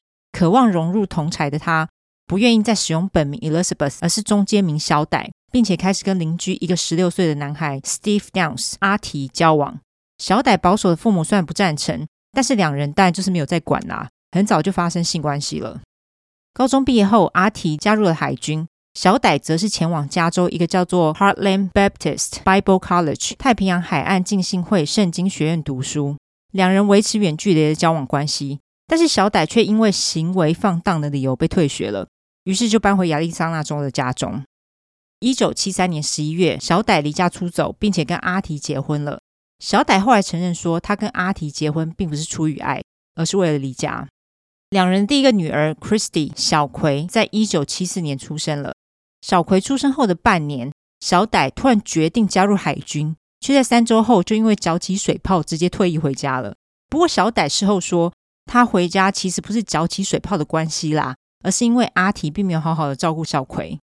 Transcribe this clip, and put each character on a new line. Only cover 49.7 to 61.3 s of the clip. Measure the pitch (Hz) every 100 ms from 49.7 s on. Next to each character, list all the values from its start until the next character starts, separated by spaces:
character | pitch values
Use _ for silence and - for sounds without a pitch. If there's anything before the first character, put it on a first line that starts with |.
| 277
生 | 185
后 | 165
的 | 233
半 | 170 240 185 147
年， | 139 127 - _ -
小 | - 180
歹 | 220 196 135
突 | - 262
然 | 220
决 | - 160 160
定 | 233 208
加 | 185
入 | 196 202
海 | -
军， | 143 - 156 156 160 _ _
却 | -
在 | 277
三 | 254 240
周 | 233 226
后 | 220 220
就 | -
因 | 214
为 | 220 208
脚 | 175 170
起 | - 190
水 | - 165
泡 | - 185
直 | 147 165
接 | 180
退 | - 185
役 | 156
回 | 147
家 | 131 139 127
了。 | 104 - _ _ -
不 | 302
过 | 349
小 | - 190
歹 | 226 147
事 | - 196
后 | 196
说， | - 175 170 - _ _ -
他 | 240
回 | 233 202 175
家 | 190 190
其 | 196 185
实 | 175
不 | -
是 | 220
脚 | 208 156 170
起 | -
水 | 196 151
泡 | - 190
的 |
关 | 151 160 160
系 | - 156
啦， | 151 135 127 _